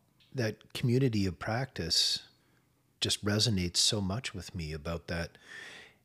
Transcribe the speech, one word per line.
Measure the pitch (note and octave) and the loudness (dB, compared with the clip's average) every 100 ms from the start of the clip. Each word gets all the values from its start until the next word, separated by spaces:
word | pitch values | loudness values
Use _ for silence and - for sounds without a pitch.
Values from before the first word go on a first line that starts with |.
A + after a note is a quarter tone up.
| _ _ _ C3+ | _ _ _ -4
That | A2+ G#2 - - | -2 -4 -10 -2
community | B2+ B2 C3+ A2 F#2+ | 2 4 4 2 0
of | D#2+ | -2
practice | - A2 C3+ - E2+ - - - - _ _ _ _ _ _ _ | -2 -2 -4 -4 0 2 2 0 -6 _ _ _ _ _ _ _
just | G#2+ - G2+ | -2 0 2
resonates | G#2 A2+ G2 F2 - | 4 4 2 2 2
so | - G#2+ | 2 2
much | F#2+ G2 - G2 | 0 -2 -4 -8
with | - | -8
me | F#2 D#2+ | -8 -6
about | D#2+ D2+ E2 - | -6 -6 -6 -4
that. | E2+ E2 - - - - - - - | -4 -6 -10 -18 -16 -16 -16 -20 -20